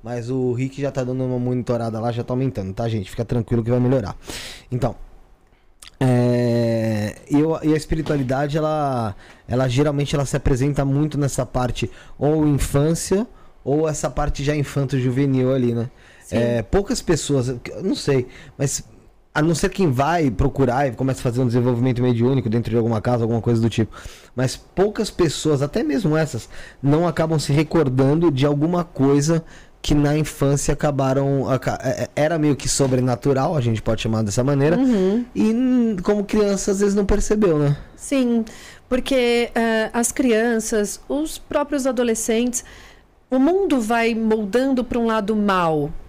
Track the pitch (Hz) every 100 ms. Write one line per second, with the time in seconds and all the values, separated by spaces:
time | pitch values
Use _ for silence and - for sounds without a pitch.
0 | 113 123 117 131 127 123 131 135 139 139
1 | 127 127 127 127 123 127 117 117 117 110
2 | 113 117 117 127 135 120 95 95 117 113
3 | 95 - 117 120 113 120 113 123 123 135
4 | 98 - - - - - - 127 120 95
5 | - - - _ _ _ _ _ - _
6 | 131 123 123 120 120 117 117 117 110 107
7 | 107 - - 143 160 160 156 156 - 160
8 | 147 147 127 131 147 156 156 156 143 127
9 | 110 92 - - - 127 131 123 147 143
10 | 143 147 135 143 - 131 139 143 139 139
11 | 151 143 139 - 123 127 123 - 113 -
12 | - - 143 156 151 139 - 143 151 170
13 | - 190 240 - - - - 147 156 147
14 | 151 135 147 - 143 151 139 143 135 139
15 | 127 127 143 131 127 135 120 117 120 -
16 | - - - 113 120 120 110 185 202 240
17 | - 156 - 143 123 123 - 92 185 285
18 | - 135 127 - - - 139 - - -
19 | - _ _ - 156 165 196 196 180 123
20 | 143 175 147 98 139 - 127 123 143 113
21 | 131 127 127 117 131 120 120 120 131 117
22 | 123 117 120 135 113 117 110 117 113 110
23 | 120 120 113 117 113 117 113 - 110 -
24 | - - - - 127 - - - 202 208
25 | 208 - 170 - 156 143 143 220 302 277
26 | 156 156 151 117 - - - - 139 151
27 | 170 160 160 160 - 143 156 170 143 127
28 | 135 151 170 131 147 139 156 175 165 -
29 | 135 143 151 165 165 - - - - 147
30 | 143 151 151 - 139 143 - 143 151 139
31 | 135 135 139 139 110 127 - 107 131 -
32 | 120 - 151 165 151 131 123 - 135 127
33 | 127 120 143 131 143 160 117 110 - 113
34 | 113 110 110 101 127 139 143 180 262 220
35 | 185 220 240 - 214 226 254 254 233 196
36 | 175 208 196 214 202 196 - 196 202 202
37 | 196 208 - 214 202 151 143 147 - -
38 | - 277 247 233 220 - - - - 254
39 | - 262 240 240 233 240 226 220 220 233
40 | 240 - 262 220 233 226 220 220 202 -
41 | - 269 311 - - 294 294 294 262 240
42 | 240 220 - 220 247 233 - - - -
43 | _ _ _ 262 277 381 381 277 214 233
44 | 226 226 226 220 208 240 269 262 226 240
45 | 226 220 202 214 202 185 170 156 147 -